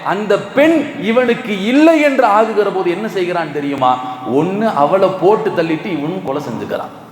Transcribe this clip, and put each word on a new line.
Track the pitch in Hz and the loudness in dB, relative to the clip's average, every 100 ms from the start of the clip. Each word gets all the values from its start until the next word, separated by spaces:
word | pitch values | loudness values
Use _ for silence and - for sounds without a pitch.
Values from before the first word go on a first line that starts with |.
அந்த | 143 190 208 196 | -2 -4 0 0
பெண் | - 262 311 320 233 - | 0 2 4 2 -2 -6
இவனுக்கு | 185 233 247 233 - 202 | 0 0 2 -2 -4 -4
இல்லை | 202 269 320 320 | 2 6 6 6
என்று | 294 262 | 2 2
ஆகுகிற | 233 208 220 208 202 | 4 4 2 0 0
போது | 185 175 | 0 -2
என்ன | 170 220 | -2 -4
செய்கிறான் | 190 175 175 156 | -4 -2 -4 -4
தெரியுமா? | 147 143 135 127 123 - - - | -6 -4 0 0 0 -4 -10 -2
ஒண்ணு | 131 170 202 220 | 0 0 0 -2
அவளை | 143 147 190 190 - | 0 2 2 2 2
போட்டு | 180 214 214 | 2 2 0
தள்ளிட்டு | 170 160 156 220 | -2 -2 -4 -4
இவனும் | 156 147 185 | -6 -4 -6
கொலை | 151 143 | -6 -6
செஞ்சுக்கிறான். | 131 107 104 - - - - | -6 -10 -8 -8 -10 -16 -20